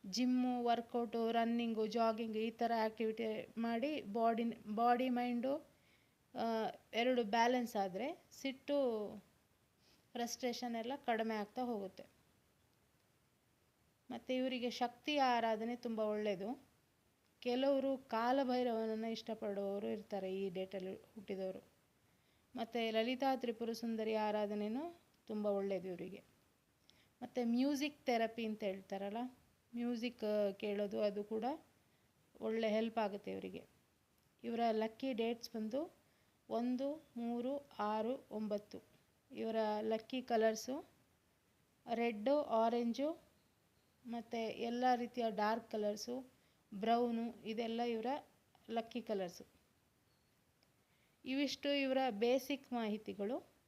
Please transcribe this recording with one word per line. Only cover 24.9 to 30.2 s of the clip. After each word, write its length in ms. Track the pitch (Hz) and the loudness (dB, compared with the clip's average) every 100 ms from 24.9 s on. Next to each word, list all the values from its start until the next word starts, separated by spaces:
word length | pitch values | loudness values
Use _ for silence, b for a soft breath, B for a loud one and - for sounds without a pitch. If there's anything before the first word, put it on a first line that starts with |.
| 339 _ _ - | -10 _ _ -6
ತುಂಬ 200 | 220 208 | -2 0
ಒಳ್ಳೆಯದು 420 | 202 196 190 185 | 2 2 -2 -2
ಇವರಿಗೆ. 340 | 175 185 190 - _ _ _ _ _ b b b _ | -8 -8 -12 -18 _ _ _ _ _ b b b _
ಮತ್ತು 240 | 240 - 233 | -6 -2 2
ಮ್ಯೂಸಿಕ್ 600 | 240 269 285 294 294 - | 4 4 2 -2 -2 0
ಥೆರಪಿ 400 | 233 226 226 220 | 2 2 0 -4
ಅಂತ 160 | 214 | -2
ಹೇಳ್ತಾರಲ್ಲ, 540 | 208 196 185 196 202 220 254 - _ _ _ | -2 -4 -6 -6 -4 -4 -6 -8 _ _ _
ಮ್ಯೂಸಿಕ್ 800 | 240 240 240 240 240 | -4 -2 -2 -4 -2